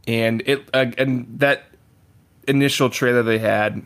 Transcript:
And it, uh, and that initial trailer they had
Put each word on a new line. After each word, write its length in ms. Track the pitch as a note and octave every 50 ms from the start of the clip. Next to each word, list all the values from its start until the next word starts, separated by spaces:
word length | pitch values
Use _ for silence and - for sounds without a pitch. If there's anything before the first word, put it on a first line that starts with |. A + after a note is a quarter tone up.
| -
And 340 | A2+ A#2 A#2 A2+ A2+ A2+ A2+ -
it, 200 | C3+ C#3 C#3 - - -
uh, 140 | C3 C3 A#2+ A#2
and 300 | C3+ C3+ C3+ B2+ B2 A#2 A2 A2+ C3
that 260 | C#3 C#3+ C3+ - - _ _ _ _ _ _ _ _ _ _ _ _ _ _ _ -
initial 420 | C#3 C#3 C#3 C#3 C#3 - - C#3 B2
trailer 320 | - - C3 B2 B2 B2
they 160 | A2+ A2+ A2+
had 480 | A2 A2 G#2 G#2+ G#2 G#2+ G#2+ G#2 G2+ -